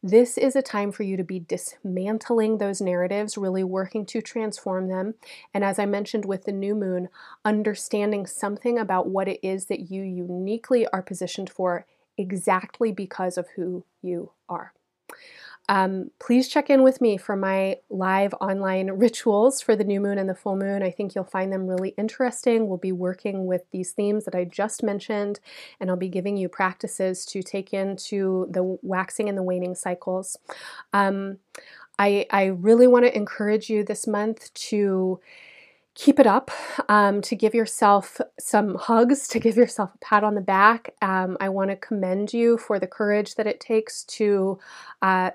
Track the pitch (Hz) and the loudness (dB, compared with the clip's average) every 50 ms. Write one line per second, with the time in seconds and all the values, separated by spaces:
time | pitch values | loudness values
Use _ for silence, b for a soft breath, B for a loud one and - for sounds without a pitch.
0 | - 190 185 226 247 240 - - - 269 262 277 262 - - 208 202 202 190 - | -4 6 6 6 6 6 2 2 2 2 2 2 -2 0 -2 -4 -4 -4 -4 -6
1 | 214 196 190 185 185 165 190 185 170 _ - - - - - _ _ 196 180 185 | -4 -4 -2 -4 -4 -4 -6 -10 -6 _ -8 -8 -8 -10 -16 _ _ -6 -4 -4
2 | 185 196 220 220 - - 240 226 220 214 220 214 208 202 196 190 208 185 180 175 | -2 -2 -4 -4 -2 0 0 2 2 2 2 0 0 -2 -2 -2 -2 -2 0 0
3 | 180 180 196 202 208 208 - - 202 190 185 190 190 185 185 190 190 190 - 220 | 0 0 0 -2 -4 -4 -6 -4 -4 -2 -2 -2 -2 -2 -2 -4 -4 -4 -6 -8
4 | 202 185 - 233 220 - - 233 220 214 202 - - 202 190 185 190 185 185 185 | -8 -6 -6 -6 -6 -6 -6 -6 -6 -6 -6 -8 -6 -4 -4 -4 -4 -4 -4 -4
5 | 185 208 220 B B B B B B B B 202 202 196 196 196 208 202 202 202 | -4 -6 -8 B B B B B B B B -2 -2 -2 0 0 -2 0 0 -2
6 | 208 - - 226 202 190 196 190 190 - 208 196 196 202 208 214 202 190 185 180 | -4 -4 -4 -4 -4 -2 -6 -6 -4 -6 -6 -4 -4 -4 -4 -2 -2 -2 -4 -4
7 | 180 180 B B B B B B B 214 214 214 214 214 208 202 - - - 208 | -6 -8 B B B B B B B 0 0 2 0 -2 -4 -4 -6 -4 -2 -2
8 | 208 208 214 202 190 180 - - - 202 208 208 - 247 240 240 220 185 196 185 | 0 0 -2 -2 -4 -8 -8 -6 -6 -6 -6 -4 -2 -2 0 0 0 0 0 0
9 | - - 190 196 190 190 185 - - 190 190 190 185 - 208 180 165 165 190 190 | 0 0 -2 -2 -2 -2 -4 -4 -4 -6 -4 -4 -4 -6 -6 -6 -6 -10 -10 -8
10 | 196 190 185 180 175 175 180 180 185 196 214 226 226 - 262 240 226 - - 190 | -8 -8 -8 -8 -8 -6 -6 -6 -4 -4 -6 -6 _ 2 2 2 2 2 -2 -6
11 | 185 - 190 175 190 175 - - 196 190 - _ 185 180 175 170 170 _ _ _ | -6 -8 -10 -8 -8 -8 -8 -8 -10 -12 -6 _ -2 -2 -2 -2 -6 _ _ _
12 | _ _ _ - 202 185 202 185 - - 190 185 - - - - 240 226 202 185 | _ _ _ -8 -6 -4 -4 -4 0 0 0 0 0 -6 -6 -2 -2 -2 -2 -4
13 | 196 185 - - 185 185 180 - 175 175 - - 180 175 180 180 180 _ _ _ | -8 -10 -6 -4 -4 -4 -4 -4 -8 -8 -8 -8 -6 -6 -6 -8 -10 _ _ _
14 | - 185 175 170 170 - _ _ _ _ 175 165 - - _ _ _ _ _ _ | -8 -8 -6 -6 -8 -10 _ _ _ _ -10 -10 -10 -14 _ _ _ _ _ _
15 | _ _ B B B B B B B B B B B - 196 196 190 190 190 190 | _ _ B B B B B B B B B B B 0 2 2 2 0 0 -4
16 | 185 - _ _ - - 240 247 254 254 - 302 285 - 285 269 262 262 262 262 | -8 -8 _ _ -2 2 4 4 4 4 0 0 4 6 6 8 8 8 6 6
17 | 254 233 208 185 - - 208 196 190 190 190 190 190 190 196 - _ _ - 185 | 2 2 2 0 -2 -4 -4 -2 0 0 0 2 0 0 -2 -6 _ _ -6 -2
18 | 185 190 190 196 202 202 190 - - 190 190 196 196 190 190 185 190 190 190 190 | 0 2 4 4 2 2 0 -4 -4 -4 -2 -2 -2 -2 0 0 -2 -2 0 2
19 | 220 233 233 - - 233 208 202 220 262 277 - - - 220 214 208 196 202 196 | 2 2 2 2 0 2 2 4 4 4 2 0 2 2 2 2 2 0 0 0
20 | 202 202 202 202 196 190 185 185 _ 208 196 190 196 196 196 196 196 185 180 _ | 0 0 0 0 -2 -2 -4 -4 _ -4 -4 -2 -2 -2 -2 -2 -2 -4 -4 _
21 | 208 196 - 202 185 - - 190 185 196 190 190 190 185 185 185 185 190 - - | -6 -6 -4 -6 -8 -4 -4 -4 -2 -2 -2 -4 -2 -2 -2 -2 -4 -4 -4 -4
22 | 208 220 - - 262 247 240 - - 262 233 226 226 208 185 180 - 190 185 180 | -4 -6 -2 -2 -2 -2 -2 0 0 2 2 2 2 0 -2 -4 -2 -4 -4 -2
23 | 185 180 185 185 _ 208 196 190 190 185 185 180 180 _ - 185 185 180 - - | -2 -4 -4 -4 _ -6 -4 -4 -2 -2 -2 -2 -4 _ -8 -8 -8 -6 -4 -2
24 | 202 208 208 214 214 - - 185 180 175 - - 196 220 - - - 214 202 202 | 0 0 0 -2 -2 -4 -4 -4 -4 -4 -2 -4 -4 -4 -4 -4 -4 -4 -4 -4
25 | 190 - 220 208 208 202 208 - B B B B B B B B 202 185 185 180 | -6 -4 -4 -4 -2 -4 -6 -8 B B B B B B B B -4 -4 -2 -2
26 | 175 190 180 196 175 202 202 202 185 180 - - 196 185 185 _ - - - - | -4 -4 -4 -4 -4 -2 -2 -2 -4 -4 -2 -2 -2 -2 -2 _ -10 -10 -6 -2
27 | 196 185 185 180 - - - 196 185 - - 202 190 196 - 196 190 196 196 190 | -2 -2 -2 -4 -8 -10 -8 -8 -8 -6 -8 -8 -8 -6 -6 -4 -4 -4 -6 -8
28 | - - - 202 196 190 190 185 185 190 185 185 180 185 190 170 - 185 190 185 | -10 -6 -4 -2 -2 0 0 -2 -2 -2 -2 -2 -2 -2 -4 -6 -6 -4 -4 -4
29 | 190 - - - 214 208 202 196 185 185 180 180 180 180 185 - - 196 180 180 | -4 -4 -4 -6 -4 -4 -2 -4 -2 -2 -2 -2 -2 -4 -6 -6 -6 -6 -6 -6
30 | - - 185 185 190 - - - B B B B B B B B B B - 202 | -6 -6 -6 -6 -6 -8 -12 -14 B B B B B B B B B B 0 0
31 | 202 196 196 196 196 196 196 - _ _ B B B B B B B B B - | 2 2 0 -2 -4 -6 -10 -12 _ _ B B B B B B B B B 2
32 | 202 202 202 202 - - - 202 196 190 190 180 175 208 226 233 247 254 247 240 | 2 4 4 2 0 2 2 2 2 2 0 0 4 6 8 10 10 10 10 8
33 | 240 233 - 214 208 208 - - 214 208 214 220 208 - 226 208 208 202 208 - | 6 6 4 2 -4 -4 -6 -4 -2 0 0 0 0 0 -2 -2 0 -2 -4 -6
34 | - - 208 208 208 220 220 220 - - _ - - - - 208 202 196 190 190 | -4 -2 -2 0 0 -2 -4 -6 -10 -20 _ -14 -8 -4 0 0 2 2 2 2
35 | 185 185 185 180 B B B B B B B B B B B B B B _ - | 0 0 -2 -4 B B B B B B B B B B B B B B _ 2
36 | - - 277 - 277 226 196 208 - - - B B B B B - - 208 208 | 4 4 6 6 6 4 2 2 0 -4 -12 B B B B B 0 2 4 6
37 | 208 202 202 202 196 - - 196 - 214 220 233 226 220 - - - 202 202 202 | 6 4 4 0 -2 -4 -6 -2 -2 0 2 0 -2 -2 -2 2 6 6 6 6
38 | 190 - - - - - _ - - - - 214 208 208 185 185 - - 226 226 | 4 -2 -8 -8 -8 -8 _ -14 -10 2 2 2 2 2 -2 -6 0 2 4 4
39 | 240 247 285 269 - - - 233 220 226 214 214 247 233 - - 208 180 _ _ | 6 6 4 2 0 -4 -4 0 0 2 6 6 4 4 4 -4 -4 -4 _ _
40 | - - - 208 202 214 208 208 190 190 196 190 196 214 233 226 _ - - _ | -2 2 2 4 4 4 0 0 0 0 4 8 8 8 6 6 _ -14 -8 _
41 | - 196 190 190 185 185 185 - 196 196 190 196 190 196 202 196 - - 226 208 | -2 0 0 0 0 -2 -2 -2 -2 -2 0 0 0 -2 -2 -4 -6 -6 -4 -2
42 | 185 185 185 196 208 196 - 233 233 233 233 226 - - 214 196 190 185 - - | 0 0 0 -2 -2 -2 0 2 4 4 4 2 2 -2 -2 -2 -2 -4 -4 -2
43 | 214 208 208 208 208 208 - - 220 214 - - - - 226 220 220 - - - | 0 2 2 2 0 -2 -2 -2 -2 -2 -2 -4 -4 0 0 0 0 0 -8 -14
44 | - - - - 220 208 202 196 190 190 196 190 B B B B B B B B | -12 -14 -4 0 2 2 4 2 2 0 -2 -4 B B B B B B B B
45 | - 190 190 185 185 185 - | 0 2 2 2 2 0 -2